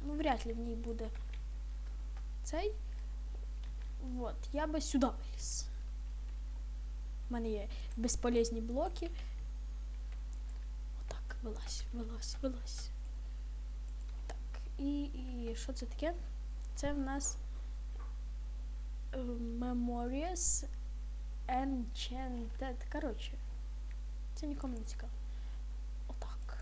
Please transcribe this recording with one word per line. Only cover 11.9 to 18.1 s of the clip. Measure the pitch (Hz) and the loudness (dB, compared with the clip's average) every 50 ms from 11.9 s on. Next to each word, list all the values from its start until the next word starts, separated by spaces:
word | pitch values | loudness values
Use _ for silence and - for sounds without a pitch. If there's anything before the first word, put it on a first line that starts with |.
| - | 0
вилазь, | 240 233 226 226 226 - - - - | -2 -2 -2 -2 -2 -2 -2 -2 2
вилазь. | - 269 254 240 - - - - - - - - - - - - - - - - - - - - - - - - - - - - - - - - - | 2 2 2 2 -2 -2 -2 -2 -2 -2 -2 -2 -2 -2 -2 -2 -2 -2 -2 -2 -2 -2 -2 -2 -2 -2 -2 -2 -2 -2 -2 -2 -2 -2 -2 -2 -2
Так, | - - - - - - - - - - | -2 -2 -2 -2 -2 -2 -2 -2 -2 -2
і, | - 277 285 285 285 285 | 0 2 2 4 2 2
і | 277 277 262 254 254 254 240 233 226 226 | 0 0 -2 -2 -2 -2 0 0 0 0
що | 226 - - 262 | 0 0 0 0
це | - 254 | 0 -2
таке? | 233 - - 294 320 349 - - - - - - - - - - - - | -2 0 0 2 2 2 0 -2 -2 -2 -2 -2 -2 -4 -2 -4 -2 -2
Це | - - 285 294 | 2 2 2 4
в | |
нас, | 285 269 262 269 285 277 - - - - - - - - - - - - - - - - - | 4 2 2 2 4 4 2 2 2 -2 -2 -2 -2 -2 -2 -2 -2 -2 -2 -2 -2 -2 -2